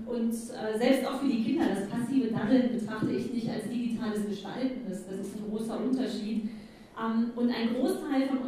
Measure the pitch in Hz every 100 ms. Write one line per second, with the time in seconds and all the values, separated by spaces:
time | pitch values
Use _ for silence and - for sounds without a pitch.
0 | 233 240 226 226 - 202 214 220 262 269
1 | - - - 226 - 330 190 190 - 240
2 | - 269 220 - 214 254 226 202 214 214
3 | - - - 233 220 214 202 247 240 208
4 | 214 208 202 185 - 254 254 - 190 180
5 | 196 190 - 214 214 220 226 202 262 254
6 | 214 208 208 - - - - - - -
7 | 226 226 233 240 240 226 226 262 - 392
8 | 302 269 269 262